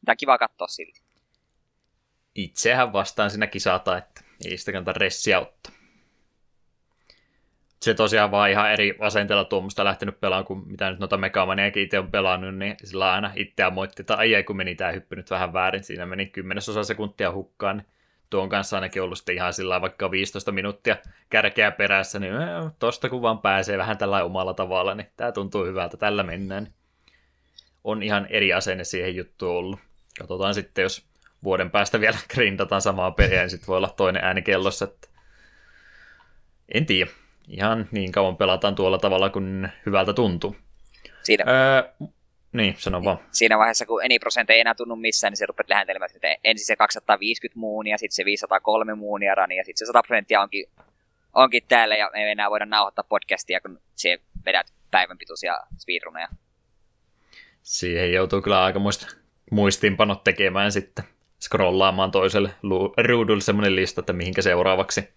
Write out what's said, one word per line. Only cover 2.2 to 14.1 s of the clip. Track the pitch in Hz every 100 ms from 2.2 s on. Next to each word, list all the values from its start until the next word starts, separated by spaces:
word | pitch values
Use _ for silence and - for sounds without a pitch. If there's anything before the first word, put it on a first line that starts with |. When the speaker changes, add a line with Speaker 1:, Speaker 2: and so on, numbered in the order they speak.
| _ -
Speaker 2:
Itsehän | 90 - 113 123 123
vastaan | 98 95 - 104
siinä | 104 107
kisata, | 98 101 92 - 92
että | - - _ _ -
ei | 90
sitä | -
kannata | 95 90
ressiä | 95 95 - - 95
ottaa. | - _ - _ _ _ _ _ _ _ _ _ _ _ _ _ _ _ _ _ _ _ _ _
Se | -
tosiaan | 110 110 110 104
vaan | 101 101
ihan | 98 104
eri | 104 104 95
asenteella | 107 104 101 101
tuommoista | 95 98 95 - 101
lähtenyt | 95 101 -
pelaamaan, | 101 92 98
kuin | 95 95
mitä | 98 98
nyt | 92
noita | 98 98
Megamaniakin | 95 101 92 95 101 101
itse | 95 101
on | 92
pelannut, | 101 95 92 95 95
niin | 98 104
sillä | 95 92 95
aina | 92 101 98
itseään | 98 - 92
moitti, | 92 95 -
että | 101